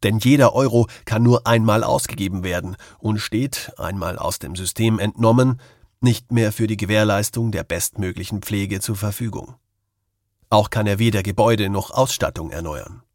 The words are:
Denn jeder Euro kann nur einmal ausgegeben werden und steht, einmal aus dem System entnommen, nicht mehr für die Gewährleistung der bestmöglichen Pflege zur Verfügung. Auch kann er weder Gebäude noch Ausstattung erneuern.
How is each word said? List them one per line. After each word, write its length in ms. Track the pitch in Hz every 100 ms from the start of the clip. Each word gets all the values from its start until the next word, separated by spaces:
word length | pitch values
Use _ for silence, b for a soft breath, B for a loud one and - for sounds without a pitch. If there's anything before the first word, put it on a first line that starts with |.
Denn 140 | 104 107
jeder 380 | 123 143 120
Euro 320 | - 135 117 117 B
kann 180 | - 110
nur 240 | 120 123 117
einmal 380 | 117 110 107
ausgegeben 580 | 107 127 - - 98 92
werden 360 | 90 87 87 92 B B
und 180 | 110 107
steht, 520 | - 107 135 - - -
einmal 420 | 85 98 87 90
aus 200 | 82 -
dem 180 | 69 92
System 420 | 92 - 113 110
entnommen, 640 | 104 - 113 120 127 123 B B B _
nicht 320 | 123 113 -
mehr 200 | 117 110
für 140 | 101 110
die 120 | 107
Gewährleistung 760 | 101 107 107 101 104 - 117
der 120 | 98
bestmöglichen 760 | - 87 - - 95 87 87 104
Pflege 400 | - 104 98 95
zur 160 | - 104
Verfügung. 600 | 107 101 117 104 - - _ _ _ _ _ _ _ _ _
Auch 220 | 107 104
kann 160 | - 107
er 120 | 101
weder 240 | 117 104
Gebäude 460 | 95 95 110 113 98
noch 220 | 98 -
Ausstattung 600 | - 131 - - - 80
erneuern. 520 | 78 82 73 50 98 _